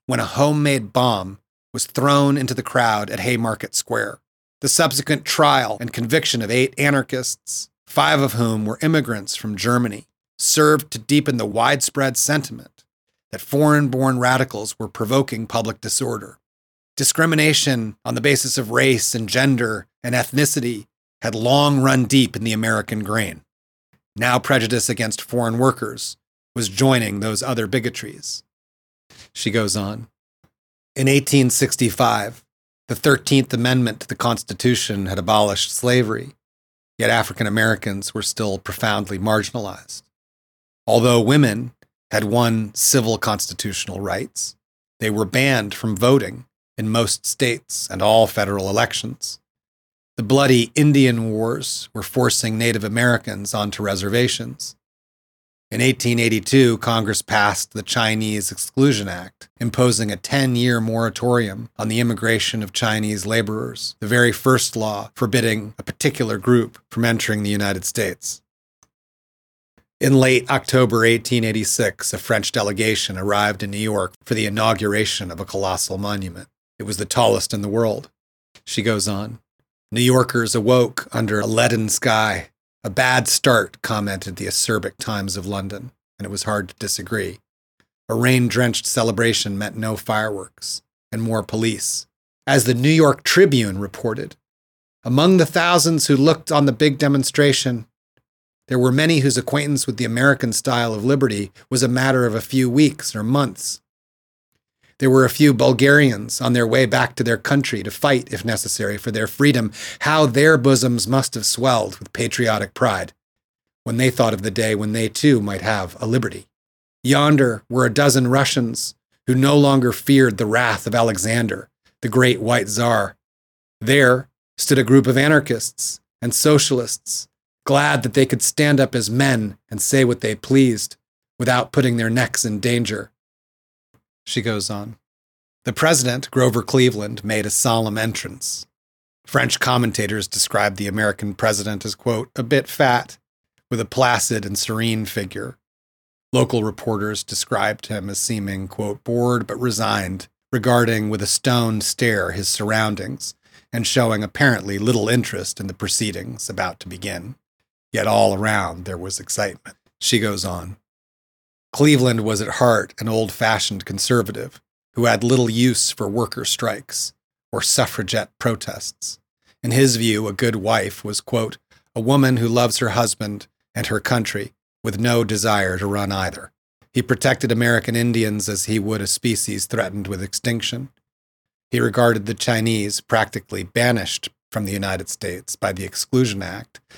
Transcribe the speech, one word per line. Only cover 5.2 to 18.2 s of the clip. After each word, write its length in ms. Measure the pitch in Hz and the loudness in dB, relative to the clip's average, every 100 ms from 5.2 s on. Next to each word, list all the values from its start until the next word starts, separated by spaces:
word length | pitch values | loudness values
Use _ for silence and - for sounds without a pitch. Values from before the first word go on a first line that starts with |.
trial 540 | - - 147 135 110 104 | -2 2 4 4 2 -4
and 140 | 120 | -8
conviction 480 | - 117 156 - 120 | -6 -2 0 0 -2
of 100 | 107 | 0
eight 220 | 123 131 - | 0 0 0
anarchists, 920 | 143 139 - 127 120 - - - - _ - | 0 0 -2 -4 -6 -8 -10 -10 -12 _ -4
five 320 | - 147 151 | 2 4 4
of 140 | 135 | 2
whom 320 | 113 117 110 107 | 0 0 0 -4
were 140 | 113 | -2
immigrants 540 | 156 160 117 110 98 - | 0 0 0 -6 -8 -8
from 200 | 107 98 | -8 -4
Germany, 520 | 113 123 120 104 - _ _ - | 0 0 0 -6 -16 _ _ -6
served 540 | - 156 151 151 - | 0 4 4 4 0
to 80 | 117 | -10
deepen 380 | 110 147 147 123 | 0 0 2 -2
the 80 | 107 | -2
widespread 720 | 110 123 143 - 143 135 120 | 0 2 2 -2 -2 -2 0
sentiment 680 | - 147 147 120 - _ _ _ _ _ _ | 0 -2 -4 -12 -20 _ _ _ _ _ _
that 100 | 95 | -16
foreign-born 800 | - 143 151 147 143 127 131 127 | -4 2 4 4 2 0 0 2
radicals 580 | 123 131 127 104 107 - | 2 2 0 -4 -8 -10
were 80 | 110 | -10
provoking 600 | - 110 135 139 110 110 | -6 -2 0 0 -4 -6
public 320 | 117 113 107 | -4 -4 -6
disorder. 600 | 110 - 123 110 101 - _ _ _ _ _ - | -6 -4 -4 -6 -10 -20 _ _ _ _ _ -4
Discrimination 1000 | 135 - 165 156 151 147 147 123 110 - | 0 2 2 4 4 2 2 0 -4 -8
on 120 | 120 | -8
the 60 | 120 | -2